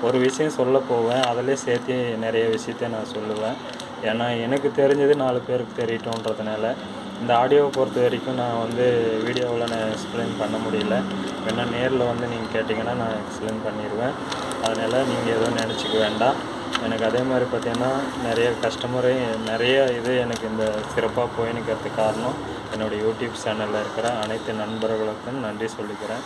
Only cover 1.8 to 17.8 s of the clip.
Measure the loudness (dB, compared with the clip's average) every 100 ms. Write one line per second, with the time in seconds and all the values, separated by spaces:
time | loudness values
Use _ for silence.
1.8 | 0 -2 0 -2 0 2 2 0 -2 -4
2.8 | -4 -4 -6 -6 -4 -2 -2 -4 -8 -12
3.8 | -12 -4 -2 0 0 0 0 2 2 4
4.8 | 4 6 6 4 4 0 0 -2 -2 -4
5.8 | -2 -2 -4 -4 -2 -2 -2 -2 -2 -2
6.8 | -6 -10 -10 -6 2 4 6 6 6 2
7.8 | 0 4 2 2 -2 -2 0 0 -2 2
8.8 | 4 4 2 0 0 0 0 0 0 0
9.8 | -2 -2 -4 -4 -2 -2 -2 0 0 0
10.8 | 2 0 0 -4 -4 -4 -2 -2 -2 0
11.8 | 2 2 2 0 -2 -4 -2 -2 0 0
12.8 | 0 -2 -2 -2 -4 -6 -4 -4 -4 -4
13.8 | -4 -2 -2 -2 -6 -6 -6 -2 -2 0
14.8 | 0 2 2 0 0 2 2 0 -2 -2
15.8 | 0 2 2 4 2 2 -4 -8 -4 -4
16.8 | -2 0 2 2 2 2 2 0 -2 0